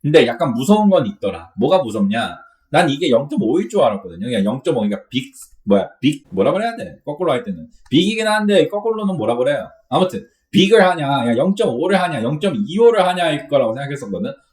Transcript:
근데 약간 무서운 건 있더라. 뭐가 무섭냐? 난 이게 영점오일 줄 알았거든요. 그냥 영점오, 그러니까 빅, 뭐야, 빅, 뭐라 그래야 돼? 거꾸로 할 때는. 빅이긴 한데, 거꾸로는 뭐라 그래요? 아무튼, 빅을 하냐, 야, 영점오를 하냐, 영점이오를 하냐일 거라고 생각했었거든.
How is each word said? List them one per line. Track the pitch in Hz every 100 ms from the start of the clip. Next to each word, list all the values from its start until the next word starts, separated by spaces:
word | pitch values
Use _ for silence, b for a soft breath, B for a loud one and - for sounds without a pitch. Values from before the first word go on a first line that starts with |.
근데 | 143 151 120
약간 | - 139
무서운 | 117 135 214 208
건 | 185 113
있더라. | - 101 - - -
뭐가 | 123 185
무섭냐? | 120 104 101 113 110 - - _ _
난 | 147 170
이게 | 139 170
영점오일 | 113 147 277 110 165 202
줄 | 202
알았거든요. | 131 98 90 85 113
그냥 | 117
영점오, | 98 131 175 131
그러니까 | 104 101 -
빅, | 127 - - - _
뭐야, | - 98 90 -
빅, | 131 147 _
뭐라 | 95 98
그래야 | 190 226 -
돼? | 185 - -
거꾸로 | 147 180
할 | 123
때는. | 107 87 78 _ -
빅이긴 | 135 190 220 214
한데, | 214 208 196 -
거꾸로는 | 208 214 214 202 170
뭐라 | 117 120
그래요? | 127 107 - _ _
아무튼, | 143 185 - - _ _
빅을 | 147 196 226
하냐, | 185 170 139 139 120
야, | 117
영점오를 | 175 202 208 120 170 190
하냐, | 175 147
영점이오를 | 113 151 202 127 104 185 233 220 180
하냐일 | 180 165 147 -
거라고 | 143 117
생각했었거든. | 123 143 143 113 90 104 - _